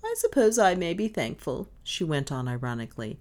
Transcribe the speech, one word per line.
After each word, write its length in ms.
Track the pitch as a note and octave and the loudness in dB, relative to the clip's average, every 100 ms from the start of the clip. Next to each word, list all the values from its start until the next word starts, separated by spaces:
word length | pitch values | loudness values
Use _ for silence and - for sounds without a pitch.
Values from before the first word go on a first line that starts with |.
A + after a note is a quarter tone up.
I 100 | G#4+ A4+ | -6 -2
suppose 420 | - C#4 A3 A3+ | 0 4 4 6
I 160 | G3 | 4
may 200 | F3+ F3 | 4 -2
be 140 | F3 G#3+ | -2 -2
thankful, 600 | - - - - C3 - - | -2 -4 -4 -6 -6 -8 -12
she 220 | - - | -10 -4
went 260 | E3+ D3+ C#3 | 0 0 -2
on 180 | C3+ B2+ | -4 -4
ironically 720 | B2 B2 A#2+ A2+ - A2+ - | -4 -4 -6 -8 -8 -10 -10